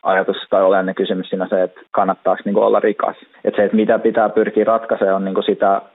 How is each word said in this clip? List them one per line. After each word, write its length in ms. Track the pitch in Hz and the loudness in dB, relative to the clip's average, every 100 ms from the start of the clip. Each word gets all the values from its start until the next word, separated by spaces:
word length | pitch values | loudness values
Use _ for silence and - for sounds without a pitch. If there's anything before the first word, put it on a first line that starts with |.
ajatus 340 | - 95 95 98 - | 0 0 0 -4 -2
tai 140 | 98 | 2
oleellinen 320 | 95 98 95 95 | 4 2 0 -4
kysymys 340 | 95 95 92 | -4 -4 -6
siinä 140 | 98 | -6
on 60 | 92 | -4
se, 140 | 98 | -2
että 180 | 92 - - | -2 -6 -8
kannattaako 500 | - 98 92 - 92 - | -2 -2 -2 -2 -2 -2
niin 80 | |
kuin 100 | 101 | 0
olla 160 | 107 107 | 2 2
rikas. 360 | 110 101 - - - _ | 0 -2 -4 -6 -18 _
Että 140 | - - | -4 0
se, 80 | 101 | 0
että 100 | 110 | 2
mitä 240 | 110 110 | 2 2
pitää 300 | 113 110 107 | 2 2 0
pyrkiä 340 | - 107 - | 2 0 2
ratkaisemaan, 520 | 107 113 - 110 101 98 | 2 0 -2 -2 0 0
on 100 | 98 | -2
niin 100 | 95 | -4
kuin 100 | 101 | -2
sitä 360 | 98 101 98 - | 0 2 0 -4